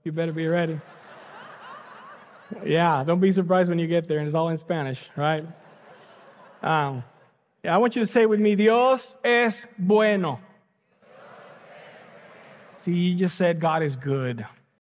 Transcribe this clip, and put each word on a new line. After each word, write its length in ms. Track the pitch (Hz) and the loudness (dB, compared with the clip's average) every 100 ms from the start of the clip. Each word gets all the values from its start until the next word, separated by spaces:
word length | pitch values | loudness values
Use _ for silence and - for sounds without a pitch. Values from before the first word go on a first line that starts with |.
you 80 | 170 | -8
better 200 | 156 165 | -6 -4
be 140 | 160 160 | -4 -2
ready. 340 | 170 165 156 - | 0 -2 -4 -12
<laughs> 1800 | - - - - - - - - 605 - - - - - - - - | -20 -20 -20 -20 -20 -20 -20 -20 -20 -20 -20 -20 -20 -20 -20 -20 -10
Yeah, 400 | - 156 170 147 | -2 2 2 2
don't 160 | 143 180 | 0 2
be 120 | 190 | 2
surprised 380 | 190 175 185 180 | 2 2 2 2
when 100 | 170 | 0
you 80 | 165 | 0
get 200 | 170 165 | 0 0
there 120 | 151 | -2
and 80 | 147 | -2
it's 80 | 160 | 0
all 140 | 165 | 0
in 80 | 160 | -2
Spanish, 500 | - 165 135 127 - - | -4 -4 -4 -8 -10 -4
right? 260 | 147 156 165 - - - - - - - - - - - | -2 -2 -6 -16 -20 -20 -20 -20 -20 -20 -20 -20 -20 -6
Um, 420 | - 156 143 131 117 _ _ _ _ _ | -2 0 -2 -6 -12 _ _ _ _ _
yeah, 100 | 170 | -2
I 60 | 175 | 2
want 160 | 240 240 | 2 0
you 100 | 214 | 0
to 20 | |
say 200 | 247 220 | 2 4
with 120 | 208 | 4
me, 140 | 214 | 2
"Dios 640 | 202 214 233 254 262 - - | 4 4 4 4 2 -4 -6
es 420 | 240 240 233 - - - | 0 2 2 -2 -10 -6
bueno." 600 | 185 214 214 202 170 120 - _ _ _ _ _ _ - - - - - - - - - - - - - - - - - | 2 4 4 2 -2 -6 -12 _ _ _ _ _ _ -20 -20 -20 -20 -20 -20 -20 -20 -20 -20 -20 -20 -20 -20 -20 -20 -10
See, 180 | - | -4
you 220 | 175 180 180 | 0 0 0
just 200 | 185 - | -2 0
said, 240 | 175 170 | 0 0
"God 220 | 160 160 | 0 0
is 140 | 151 131 | -2 -4
good." 500 | 139 139 127 113 107 - _ _ | -4 -2 -4 -6 -12 -18 _ _